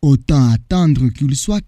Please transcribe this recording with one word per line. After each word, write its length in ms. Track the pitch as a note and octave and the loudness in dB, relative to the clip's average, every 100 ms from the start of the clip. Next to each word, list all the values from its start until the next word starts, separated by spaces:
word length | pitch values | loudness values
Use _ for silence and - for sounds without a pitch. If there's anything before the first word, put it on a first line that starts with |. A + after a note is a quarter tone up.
autant 480 | D3 C3+ - D3 B2 | 0 0 2 0 2
attendre 640 | A#2 - F3+ E3 C3 B2+ | 0 -2 0 0 0 -2
qu'ils 260 | - C#3+ C3+ | -2 -4 -4
soient 240 | - G#3 | -4 -6